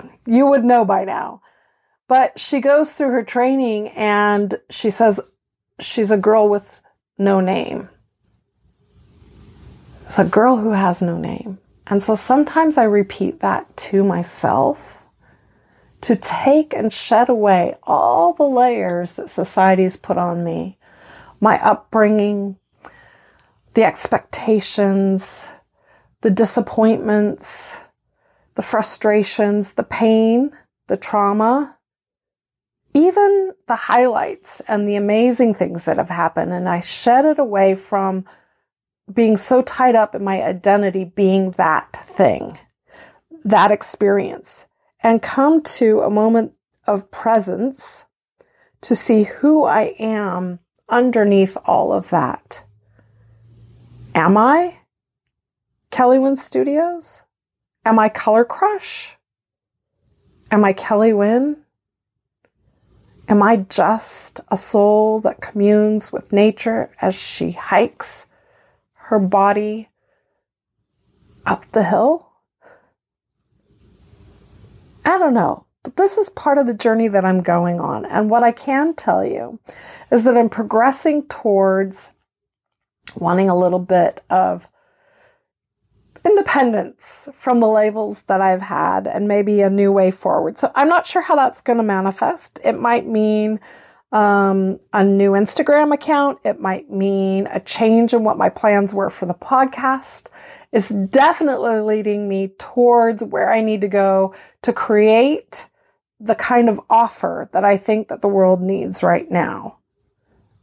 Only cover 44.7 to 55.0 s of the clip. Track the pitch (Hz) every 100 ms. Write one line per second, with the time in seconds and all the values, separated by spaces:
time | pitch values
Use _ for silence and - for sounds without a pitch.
44.7 | _ _ _ 233 226 - - 285 320 302
45.7 | - 226 214 - 208 220 226 220 _ _
46.7 | _ - 202 - - 226 226 190 180 254
47.7 | 269 - - - _ _ _ _ _ _
48.7 | _ - 240 - 220 208 - 294 311 285
49.7 | 220 214 - 220 214 202 180 180 180 _
50.7 | _ - 240 254 240 202 196 190 - -
51.7 | - - 202 - 170 131 - - - -
52.7 | _ _ _ _ _ _ _ _ _ -
53.7 | _ _ - - 180 165 202 240 311 359
54.7 | - _ _